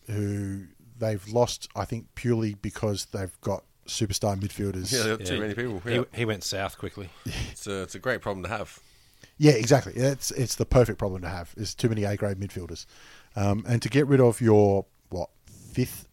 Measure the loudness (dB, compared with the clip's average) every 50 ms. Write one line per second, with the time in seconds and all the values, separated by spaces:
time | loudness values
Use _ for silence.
0 | _ -6 -4 -2 -2 -2 -2 -2 -4 -4 -6 -8 -10 -14 -18 _ -20 -20 -8 -4
1 | -2 -2 -2 -4 -4 -2 2 2 2 2 0 -4 -12 -10 -8 -6 -6 -6 -6 -10
2 | -10 -12 _ -4 -2 0 0 2 0 -2 -4 -6 -8 -8 -6 -2 -2 -2 0 -2
3 | -4 -6 -8 -8 -8 -8 -10 -8 -4 -4 -4 -4 -6 _ _ _ _ -8 -4 -2
4 | -2 -2 -2 0 0 0 0 0 -2 -4 -4 -4 -4 -4 -4 -4 -4 -2 0 0
5 | 0 0 0 -2 -2 -4 -4 -4 -4 -4 -4 -4 -4 -4 -6 -6 -4 -2 -2 -2
6 | -2 -2 -4 -4 -2 -2 -2 -2 -4 -6 -4 -4 -4 -6 -6 -8 -12 -10 -10 -12
7 | -14 -14 -14 -14 -10 -8 -6 -6 -6 -8 -10 -10 -8 -6 -6 -6 -6 -8 -10 -8
8 | -4 -4 -4 -4 -4 -6 -6 -6 -6 -6 -6 -6 -8 -10 -14 -20 -20 _ _ _
9 | _ _ _ _ -20 -18 _ 4 6 6 6 6 6 4 4 4 4 0 -2 0
10 | 0 0 0 -2 -4 -6 -2 -2 -2 -2 -2 -2 0 4 6 6 6 6 2 -2
11 | -4 -4 -4 -4 -6 -8 -8 -8 -10 -12 -10 -8 -8 -8 -4 0 0 0 2 0
12 | 0 0 0 -2 -2 -2 -4 -4 -6 -8 -8 -10 -10 -10 -12 -14 -14 -18 -20 -20
13 | -20 -20 -20 -20 -20 _ -4 0 2 2 2 0 0 0 0 0 2 2 2 4
14 | 4 6 6 8 8 6 6 4 6 8 8 8 8 6 6 2 0 -4 _ _
15 | _ -10 -8 -6 -6 -8 _ _ _ -20 -20 -20 -20 -6 -2 -2 -2 -2 -4 -10
16 | -18 -20